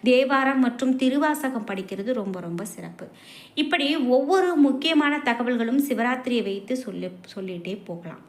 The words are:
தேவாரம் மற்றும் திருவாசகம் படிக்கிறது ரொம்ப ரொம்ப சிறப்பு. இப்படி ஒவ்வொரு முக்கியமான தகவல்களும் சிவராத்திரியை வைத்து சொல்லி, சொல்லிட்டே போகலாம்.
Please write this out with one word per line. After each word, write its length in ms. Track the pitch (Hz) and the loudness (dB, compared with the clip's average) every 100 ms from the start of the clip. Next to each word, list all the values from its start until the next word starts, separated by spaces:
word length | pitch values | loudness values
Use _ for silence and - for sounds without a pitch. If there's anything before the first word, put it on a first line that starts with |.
| 233 | 6
தேவாரம் 540 | 247 269 269 269 269 | 4 4 2 2 4
மற்றும் 280 | 247 240 262 254 | 2 2 0 2
திருவாசகம் 680 | 262 277 302 294 262 254 214 | 2 2 2 0 -2 -4 -6
படிக்கிறது 420 | 196 190 196 208 247 | -8 -6 -6 -4 -4
ரொம்ப 200 | 196 185 175 | -4 -6 -6
ரொம்ப 180 | 170 208 | -6 -8
சிறப்பு. 320 | - 175 175 180 - - - - - | -12 -16 -16 -18 -20 -20 -20 -12 -4
இப்படி 260 | 294 349 285 320 247 254 | -2 0 0 0 4 2
ஒவ்வொரு 320 | 285 381 359 330 277 | 4 2 4 4 4
முக்கியமான 560 | 262 320 320 294 294 285 | 4 2 2 2 0 -2
தகவல்களும் 520 | 233 240 247 226 269 285 | -2 0 0 0 0 0
சிவராத்திரியை 560 | 220 240 254 254 240 196 | 0 0 -2 -2 -2 -2
வைத்து 260 | 196 202 254 | -6 -4 -6
சொல்லி, 260 | 226 180 180 180 - | -6 -8 -10 -12 -16
சொல்லிட்டே 420 | - 190 180 175 202 - | -12 -10 -8 -8 -10 -10
போகலாம். 340 | 170 170 - | -12 -12 -16